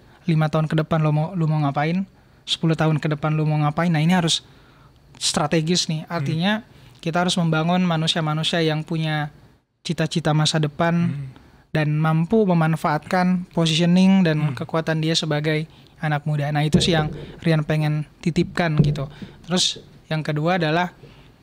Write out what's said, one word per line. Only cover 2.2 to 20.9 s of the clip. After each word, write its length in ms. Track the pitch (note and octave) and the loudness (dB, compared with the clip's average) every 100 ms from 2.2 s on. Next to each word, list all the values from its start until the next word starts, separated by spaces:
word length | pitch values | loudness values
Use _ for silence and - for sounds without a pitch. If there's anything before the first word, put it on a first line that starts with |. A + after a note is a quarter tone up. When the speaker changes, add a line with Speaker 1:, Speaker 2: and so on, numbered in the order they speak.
| _ - | _ -20
Speaker 1:
sepuluh 320 | - - D#3+ | -8 -2 0
tahun 240 | D#3+ D#3 D3+ | 2 2 0
ke 80 | D#3+ | -2
depan 200 | D3 D#3 | -2 -2
lu 120 | D#3 | 0
mau 140 | D3+ D3+ | 0 0
ngapain, 300 | D3 D3+ F3 | 0 0 0
nah 120 | D3+ | 2
ini 120 | E3 | 2
harus 300 | F#3 E3 - - - - - - _ _ | 2 2 -2 -6 -20 -20 -20 -20 _ _
strategis 720 | - - - D3 E3 D#3 F3+ - | -8 -4 -2 0 0 2 0 -2
nih. 160 | D#3 | -6
Speaker 2:
Hmm. 100 | - | -6
Speaker 1:
Artinya 400 | E3+ C#3 D#3+ F#3+ G#3+ - - - - | -6 -4 0 0 -2 -6 -20 -20 -10
kita 220 | E3 F3 | -4 0
harus 160 | F3+ F3+ | 0 0
membangun 420 | E3 D#3+ E3 F3+ | 0 0 0 0
manusia-manusia 800 | F3+ D#3+ D#3+ F3 D#3 D#3 D#3+ E3+ | 0 0 -2 -2 -2 -2 -2 0
yang 220 | D#3+ D#3 | 0 -2
punya 460 | D#3 E3 D#3+ D3+ D3+ - - _ _ _ | -4 -4 -2 -4 -6 -10 -20 _ _ _
cita-cita 480 | - E3+ D#3 E3+ D3+ | -8 -4 -2 -2 0
masa 260 | D3+ D3+ D#3+ | 2 2 0
depan 540 | D3+ - E3+ E3+ E3+ | -2 0 0 2 0
Speaker 2:
Hmm. 160 | C#3+ C3+ - - - _ | -4 -10 -16 -20 -20 _
Speaker 1:
dan 180 | D3+ D3+ | -2 0
mampu 500 | D3+ D#3+ D#3+ E3 A3+ | 0 2 0 2 2
memanfaatkan 1040 | G3 E3 D#3+ D#3+ E3+ D3+ - F#3 F3+ F3+ F3+ | 4 2 2 0 0 -2 0 0 2 0 -2
positioning 720 | E3 E3 D#3+ F3 F3+ F#3+ F#3+ | -2 0 2 4 4 6 6
dan 160 | E3+ D#3 | 4 2
Speaker 2:
Hmm. 140 | D3+ | -2
Speaker 1:
kekuatan 460 | A#2+ D#3 D#3+ D#3+ D#3+ | -4 -4 -4 -2 -2
dia 100 | D#3 | 0
sebagai 540 | E3 D#3+ D3 D#3 D#3 D#3+ - - - | -2 -2 -2 0 -2 -4 -12 -20 -8
anak 240 | D#3 D3 | -4 -2
muda. 240 | D3+ D3+ C#3+ | -2 -2 -2
Nah, 140 | D3 | 0
itu 160 | D3+ E3 | 2 2
sih 140 | - | 4
yang 180 | D#3+ D3+ - - - | 2 0 -6 -14 -6
Rian 240 | E3+ D#3+ | 0 0
pengen 440 | D3 D#3 D3+ D3+ D3 - | 0 0 0 -2 -6 -6
titipkan 600 | E3+ E3 - - E3+ D3+ | -2 0 -2 0 2 2
gitu. 280 | D3 D3 C3+ - - - | 2 0 -6 -12 -18 -18
Terus 360 | - F3+ - - - - - | -4 -2 -2 -4 -14 -20 -6
yang 160 | D#3 | -6
kedua 320 | D3 D3+ D#3+ F#3 | -2 -2 0 0
adalah, 380 | D#3 E3 F3+ | 0 0 -2